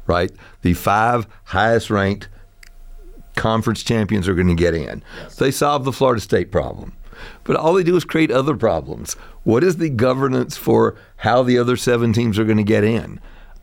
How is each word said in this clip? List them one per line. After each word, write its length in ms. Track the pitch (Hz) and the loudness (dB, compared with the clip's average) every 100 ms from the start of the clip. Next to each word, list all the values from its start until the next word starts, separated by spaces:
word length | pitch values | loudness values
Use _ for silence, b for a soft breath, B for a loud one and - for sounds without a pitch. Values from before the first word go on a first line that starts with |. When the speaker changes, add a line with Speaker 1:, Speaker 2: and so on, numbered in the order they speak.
| - | -2
Speaker 1:
right? 240 | 87 92 - B B | 0 -2 -6 B B
The 100 | - | 0
five 540 | - - 101 113 120 113 b - | 0 2 2 2 0 -4 b -6
highest 440 | 92 110 117 - | 0 2 2 2
ranked 380 | 104 98 104 - b b - - - - - - - - - | 0 0 -2 -10 b b -20 -20 -20 -20 -20 -20 -20 -12 -4
conference 480 | 110 110 110 107 | -2 0 0 -2
champions 440 | - 117 101 104 90 | 0 0 0 0 0
are 80 | 87 | 2
gonna 200 | 90 85 | 2 2
get 180 | 87 | 2
in. 300 | 82 62 - B B | 0 -6 -10 B B
Speaker 2:
Yes. 140 | B - | B -2
Speaker 1:
They 160 | 131 | -2
solved 340 | 135 147 147 131 | 0 0 0 -2
the 60 | |
Florida 280 | 120 131 120 | 0 0 0
State 300 | - 107 90 | 0 -2 0
problem. 420 | 85 - - - - B B B B | -2 -4 -8 -14 -18 B B B B
But 120 | - - | -4 0
all 180 | 156 | 2
they 100 | 185 | 2
do 120 | 170 180 | 2 0
is 80 | |
create 280 | - 165 156 | 0 0 2
other 240 | 127 135 123 | 2 0 0
problems. 560 | 110 82 67 57 - - B B | 0 0 -4 -10 -12 -14 B B
What 200 | - 113 | 0 2
is 140 | 180 170 | 2 0
the 120 | 165 | -2
governance 680 | 123 127 131 135 127 123 - | 0 0 2 0 0 -2 -4
for 380 | - 113 110 - B - | 0 2 2 0 B -4
how 260 | 107 123 | 2 2
the 140 | 127 123 | 4 2
other 200 | 120 123 | 2 0
seven 360 | - 120 117 | 0 2 2
teams 240 | 113 120 101 | 2 0 0
are 60 | 110 | 2
gonna 180 | 107 | 2
get 200 | 104 107 | 2 2
in? 360 | 104 113 - - b b b b | 2 0 -4 -12 b b b b